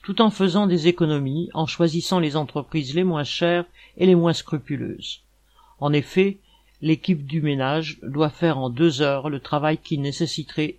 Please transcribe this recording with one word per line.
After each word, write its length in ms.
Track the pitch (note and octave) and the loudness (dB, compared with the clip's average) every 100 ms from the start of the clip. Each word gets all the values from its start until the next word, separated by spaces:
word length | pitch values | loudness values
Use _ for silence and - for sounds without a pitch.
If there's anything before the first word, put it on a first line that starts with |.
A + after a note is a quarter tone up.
tout 180 | - G3+ | -4 2
en 80 | A3 | 2
faisant 380 | G#3+ F#3+ F#3 G3+ | 2 2 2 2
des 200 | F3 D#3+ | 2 2
économies, 640 | F3 D#3+ D3 C3+ D3 F3 | 2 2 0 -2 -4 -4
en 120 | D#3 D#3+ | -4 -4
choisissant 540 | - E3+ E3 - F#3 | 0 0 0 -2 0
les 160 | D#3 D3+ | 0 -2
entreprises 580 | C#3+ D3+ C3 D#3+ C3 | -4 -6 -4 -4 -4
les 100 | D#3+ | -2
moins 200 | F#3 D#3 | 0 -2
chères 420 | C3+ - E3+ F3 F3 _ - - | -4 -2 0 0 -2 _ -14 2
et 80 | F#3 | 4
les 100 | F3 | 6
moins 180 | E3 | 4
scrupuleuses. 880 | D#3+ - D3+ - C#3+ - - - - _ _ _ _ _ - | 0 -4 -8 -6 -8 -8 -10 -12 -16 _ _ _ _ _ -4
En 140 | D3 | 0
effet, 440 | D3 - F#3 G3 G3 _ _ _ - | 0 2 2 2 0 _ _ _ -6
l'équipe 440 | D3+ D#3+ - E3 C#3 | -2 0 0 -2 -2
du 160 | D#3+ | -2
ménage 580 | D3+ C#3 C3 D#3 D#3 - | -2 0 0 -2 -4 -10
doit 260 | - C#3 D3+ | -6 0 0
faire 280 | - E3+ C3+ | 0 0 0
en 120 | C3 | -2
deux 320 | A#2+ E3 C3 | 2 2 2
heures 280 | D3 C#3 D3 | 0 0 -2
le 100 | C#3 | -6
travail 380 | - D3 D3+ D#3+ | -4 -2 0 -2
qui 200 | - D3 | -2 -4
nécessiterait 760 | C#3 - E3 - D3 - D3+ | -4 -4 -4 -4 -8 -4 -4